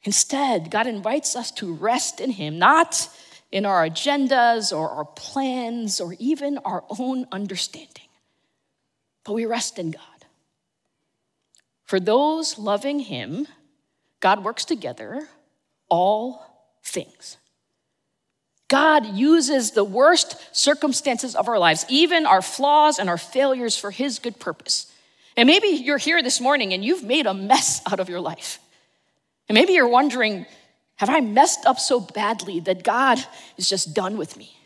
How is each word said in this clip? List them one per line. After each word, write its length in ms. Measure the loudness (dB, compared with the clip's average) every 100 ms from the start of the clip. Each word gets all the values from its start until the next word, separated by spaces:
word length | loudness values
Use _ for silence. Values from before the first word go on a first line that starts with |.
Instead, 640 | -2 0 0 0 0 0 -2
God 160 | -2 -2
invites 500 | -4 -2 -2 -4 -6
us 140 | -8
to 220 | -10 -10
rest 460 | -4 -2 -2 -2 -6
in 120 | -6
him, 260 | -6 -8 2
not 480 | 4 6 4 -2 -6 -12 -20 -20 _
in 160 | -4 0
our 220 | 2 0
agendas 880 | -2 -2 0 2 4 4 2 -2 -4
or 140 | -4
our 160 | -6 -10
plans 960 | -12 -8 -4 -4 -4 -6 -6 -6 -6
or 140 | -6 -6
even 380 | -4 -2 -2 -4
our 240 | -6 -8 -8 -8
own 280 | -4 -4 -6
understanding, 800 | -8 -8 -6 -8 -10 -20 -20 _ _ _ _ _ _ _ _ _ _ _ _
but 100 | -8
we 120 | -4 -2
rest 340 | -4 -6 -6
in 120 | -8
God. 340 | -8 -16 _ _ _ _ _ _ _ _ _ _ _ _ _ _ _ _ _ _
For 140 | -2
those 580 | 2 2 2 0 -4 -6
loving 420 | -4 -4 -2 -4
him, 480 | -6 -10 -8 -8 -10 _ _ _ _ _ _ _
God 240 | 0 0
works 220 | -2 -8 -6
together 640 | -6 -6 -12 -12 -12 -12 _ _ _ _ _ _
all 580 | 0 2 0 -4 -12 -20 _ _ _
things. 540 | -10 -10 -10 _ -20 -20 _ _ _ _ _ _ _ _ _ _ _ _ _
God 380 | 2 6 4 2
uses 680 | 0 4 4 4 0 0
the 140 | 0 0
worst 500 | 4 6 6 2 -6 -8
circumstances 840 | -2 0 2 0 0 -2 -2 -4 -4
of 120 | 0
our 120 | 4
lives, 260 | 4 2 0
even 380 | 2 4 2 4
our 160 | 2
flaws 580 | 2 -2 4 6 6 2
and 100 | -2
our 100 | -4
failures, 580 | -4 0 2 0 -2 -4
for 140 | -6
his 280 | -6 -6 -4
good 200 | -10 -8
purpose. 520 | -10 -10 -6 -6 -6 _ _ _ _ 4
And 100 | 6
maybe 200 | 6 4
you're 300 | 0 0 -2
here 260 | 2 0
this 160 | 2 0
morning 340 | 2 0 0
and 120 | -4 -2
you've 180 | -4
made 220 | 0 0 0
a 80 |
mess 480 | -2 2 2 2 -4 -4
out 80 | -4
of 80 | -4
your 140 | -6
life. 360 | -8 -10 -12 -14 _ _ _ _ _ _ _ _ _
And 60 | 2
maybe 180 | 4
you're 120 | 4 4
wondering, 600 | 4 2 0 -4 -4 -12 -20 _ _ _ _
"Have 140 | 0
I 100 | 0
messed 460 | 2 4 4 4 0
up 120 | 0
so 220 | 0 -2
badly 640 | -2 -6 -4 -4 -6 -8
that 240 | -4 -2 0
God 360 | 0 2 2 -2 -16 -20 -6
is 100 | -4
just 260 | -2 -2
done 220 | -4 -4 -6
with 200 | -8 -12
me? 200 | -20 _